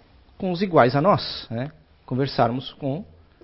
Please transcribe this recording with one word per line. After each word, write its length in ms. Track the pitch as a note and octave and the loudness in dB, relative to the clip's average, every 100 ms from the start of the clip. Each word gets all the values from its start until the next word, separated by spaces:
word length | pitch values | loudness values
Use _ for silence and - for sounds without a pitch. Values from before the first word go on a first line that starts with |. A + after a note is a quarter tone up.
| _ _ _ - | _ _ _ -8
com 140 | F#3+ | -4
os 100 | F3 | -2
iguais 320 | G3 D#3 B2 C#3 | 2 4 4 4
a 60 | |
nós, 460 | F3+ F3+ - - - | 2 2 -2 -12 -10
né? 220 | A2+ C#3+ - _ _ - | -8 -10 -12 _ _ -8
Conversarmos 680 | B2+ C3+ - A#2+ B2+ - | -4 -2 0 0 0 -8
com 300 | - C#3 D3 - - _ _ | -10 -8 -6 -10 -20 _ _